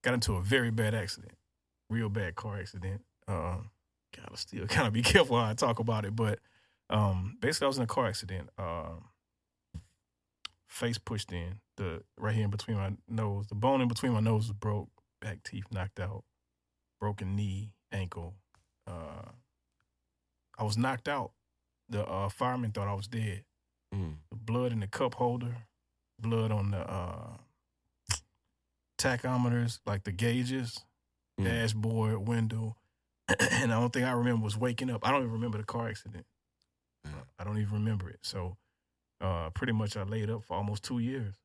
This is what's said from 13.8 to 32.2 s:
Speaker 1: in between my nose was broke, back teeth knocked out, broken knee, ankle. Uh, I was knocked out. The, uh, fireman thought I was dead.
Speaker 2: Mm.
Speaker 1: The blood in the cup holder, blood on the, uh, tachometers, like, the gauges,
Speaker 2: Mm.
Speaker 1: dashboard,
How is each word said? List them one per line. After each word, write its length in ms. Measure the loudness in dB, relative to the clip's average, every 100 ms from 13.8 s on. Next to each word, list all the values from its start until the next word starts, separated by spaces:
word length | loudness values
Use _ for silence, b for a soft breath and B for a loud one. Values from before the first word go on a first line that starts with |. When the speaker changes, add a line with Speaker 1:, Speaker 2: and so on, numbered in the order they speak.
Speaker 1:
in 80 | 4
between 240 | 2 2
my 80 | 4
nose 280 | 4 4 2
was 40 | -2
broke, 320 | -2 -2 -4 _ _ _
back 220 | -10 -10
teeth 220 | -10 -10 -6
knocked 280 | -6 -6 -6
out, 240 | -6 -6 -14 _ _ _ _ _ _ _
broken 340 | -4 -2 -2 -2
knee, 360 | -2 -4 -8 _ _
ankle. 420 | -6 -4 -6 -10 -12 _ _ _ _ -14
Uh, 440 | -12 -10 -12 -14 -18 _ _ _ _ _ _ _ _ _ _ _ -4
I 60 |
was 120 | -2 2
knocked 320 | 2 0 -2
out. 240 | -2 -4 _ _ _ _ _ _
The, 160 | -4 -2
uh, 220 | -2 -2
fireman 440 | 0 0 0 -2
thought 160 | -2 -2
I 60 |
was 140 | -2 -4
dead. 360 | -4 -4 -4 -12 _ _ _ _
Speaker 2:
Mm. 220 | -4 -4 -6 -12
Speaker 1:
The 60 | -10
blood 360 | -2 0 0
in 80 | 0
the 60 | -4
cup 280 | -2 -2
holder, 420 | 2 0 2 -4 -6 -12 _ _ _ _ -6
blood 300 | 0 2 2
on 180 | 2 2
the, 80 | 0
uh, 580 | -2 -4 -4 -8 -10 -14 -20 _ _ _ _ _ -6 -6 _ _ _ _ _ _ _ 0
tachometers, 840 | 2 2 2 4 4 4 2 -2 -4
like, 180 | -4
the 80 | -4
gauges, 680 | 0 2 2 0 -2 -4 -8 -16 _ _ _ _ -2
Speaker 2:
Mm. 40 |
Speaker 1:
dashboard, 800 | 0 2 2 2 0 2 2 2